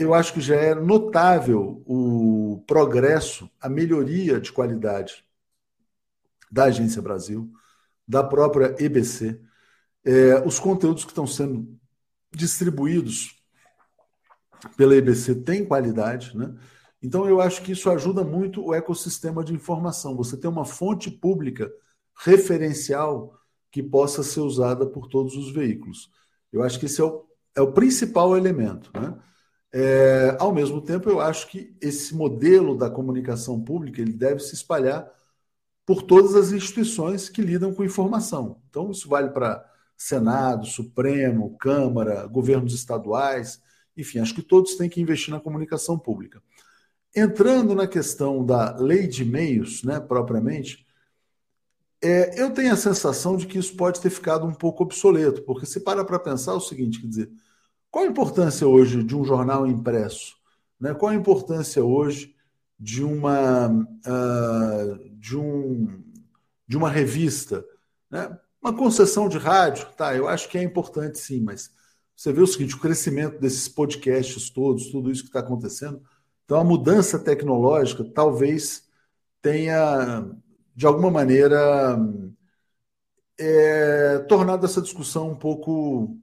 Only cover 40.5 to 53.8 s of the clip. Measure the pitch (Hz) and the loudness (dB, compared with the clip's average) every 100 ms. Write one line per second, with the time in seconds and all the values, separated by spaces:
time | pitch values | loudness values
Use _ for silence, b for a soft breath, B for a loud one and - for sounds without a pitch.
40.5 | 113 107 - 113 - 135 143 131 117 101 | -2 -6 -10 -8 -4 -2 0 0 0 -4
41.5 | - 131 143 127 117 110 101 98 123 123 | -4 -2 0 0 0 -2 -4 -4 -2 2
42.5 | 135 120 120 - 113 101 113 139 131 117 | 2 0 -6 -6 -8 -4 -2 -2 -4 -8
43.5 | - _ _ _ - 143 120 113 - - | -16 _ _ _ -16 -10 -4 -4 -6 4
44.5 | 185 185 - 175 175 165 156 - 151 156 | 4 4 0 -4 -2 -2 -2 -4 -8 -8
45.5 | 151 156 156 - 165 - 98 90 - _ | -8 -6 -6 -4 -6 -6 -8 -10 -20 _
46.5 | b b b b b _ 214 214 - 226 | b b b b b _ 0 2 4 4
47.5 | 254 220 196 190 175 - - 139 135 123 | 4 2 0 0 -2 -4 -4 -4 -2 0
48.5 | 123 110 - 131 185 175 127 120 135 165 | 0 0 -2 0 2 0 -4 -4 -2 0
49.5 | 113 - - 123 147 - 127 113 113 120 | -2 -2 -8 -6 -6 -2 -2 -2 -2 -2
50.5 | 151 131 - _ _ _ _ _ _ _ | -4 -10 -14 _ _ _ _ _ _ _
51.5 | _ _ _ _ _ 170 175 180 185 262 | _ _ _ _ _ 0 2 2 0 -4
52.5 | - 254 202 208 185 147 127 180 190 170 | 0 2 2 2 0 0 -2 -2 -2 -4
53.5 | 185 180 - | -6 -6 -2